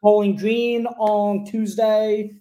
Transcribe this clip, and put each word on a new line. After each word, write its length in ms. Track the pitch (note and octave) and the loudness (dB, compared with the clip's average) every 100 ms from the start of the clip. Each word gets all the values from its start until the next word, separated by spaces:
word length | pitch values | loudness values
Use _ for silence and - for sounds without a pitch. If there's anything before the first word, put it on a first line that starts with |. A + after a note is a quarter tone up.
Bowling 340 | G#3 G#3 G3+ G3+ | 2 4 2 0
Green 500 | G3+ A#3 A#3+ A#3 A#3 | -2 -2 -2 -2 -4
on 580 | A#3 G#3+ G#3 G#3 G3+ G3+ | -2 0 2 0 -2 -4
Tuesday. 840 | A3+ G#3 G3+ A3 G#3+ G#3+ G#3 G#3 - | -4 -4 0 2 2 2 -2 -4 -6